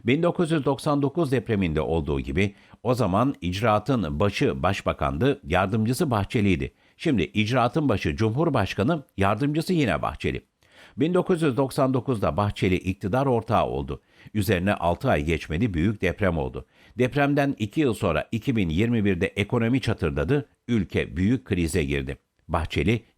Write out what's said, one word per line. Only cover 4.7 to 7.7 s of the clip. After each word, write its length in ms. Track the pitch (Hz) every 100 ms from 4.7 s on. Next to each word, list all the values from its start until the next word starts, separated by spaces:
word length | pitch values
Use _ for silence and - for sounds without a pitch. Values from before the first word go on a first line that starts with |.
| 101 - 80 73 69 127 139
yardımcısı 680 | 71 90 95 110 110 127 165
Bahçeli'ydi. 640 | 113 98 123 101 85 67 - _ _
Şimdi 260 | - 120
icraatın 680 | 76 104 107 127 120